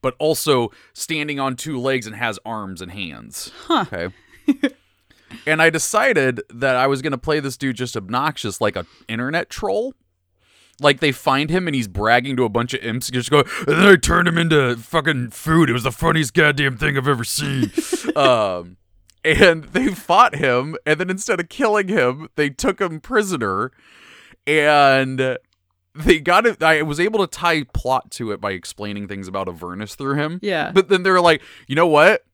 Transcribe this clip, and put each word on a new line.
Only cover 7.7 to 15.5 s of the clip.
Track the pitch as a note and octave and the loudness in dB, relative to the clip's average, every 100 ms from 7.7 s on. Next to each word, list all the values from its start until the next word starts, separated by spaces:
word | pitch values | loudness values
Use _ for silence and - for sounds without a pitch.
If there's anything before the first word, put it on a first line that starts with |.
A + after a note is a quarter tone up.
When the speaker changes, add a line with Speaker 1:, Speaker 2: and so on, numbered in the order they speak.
Speaker 1:
just | A#2 B2+ A2+ | -4 -6 -8
obnoxious, | F#2 B2 D3+ - G#2+ - | -6 -2 -2 -4 -8 -2
like | G#2+ G2 | -2 -2
a | E2+ _ - | -12 _ -10
internet | A2+ B2+ D#3+ - | -6 -4 -4 -6
troll. | - G3+ G3+ B3+ - _ _ _ _ _ _ _ _ | -6 -4 -2 -4 -10 _ _ _ _ _ _ _ _
Like, | D3 C#3+ | 0 2
they | D3+ | -2
find | C3 - C3+ D3 | -2 -2 0 0
him | F3+ F3 | -2 -2
and | |
he's | C3+ G#2+ | -4 -4
bragging | F#2 G#2+ A#2+ C3 B2+ | -4 2 2 2 -2
to | |
a | A#2 | 0
bunch | A2 A#2 | 0 -4
of | - | -6
imps. | A#2 A#2+ - | -6 -6 -4
Just | B2 A#2 | -6 2
go, | D3 C#3 - E3 | 2 2 -4 0
"And | |
then | D#3 | 4
I | G3+ F#3 | 8 6
turned | - E3+ F3 | 6 2 2
him | E3 | 0
into | E3 D3+ B2+ A#2 | 2 2 2 -2
fucking | - E3 C3+ C3 A#2+ | -4 -2 0 -2 -6
food. | - D#3 | -8 2